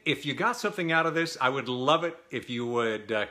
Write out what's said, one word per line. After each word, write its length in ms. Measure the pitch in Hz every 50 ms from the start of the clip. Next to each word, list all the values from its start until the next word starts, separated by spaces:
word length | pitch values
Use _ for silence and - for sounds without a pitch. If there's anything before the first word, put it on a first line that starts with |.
| -
If 200 | 156 143 143 -
you 80 | 147 139
got 240 | - 185 226 240
something 340 | 240 - 208 202 - 175 165
out 140 | 165 160 165
of 80 | 165 156
this, 240 | 165 170 165 - -
I 100 | 131 127
would 200 | 131 135 120 120
love 340 | 127 123 127 139 156 165 170
it 140 | 170 165 - - -
if 200 | - 123 - -
you 180 | 123 120 120
would, 440 | 120 120 120 117 113 110 107 104 101
uh, 140 | 113 107 104 104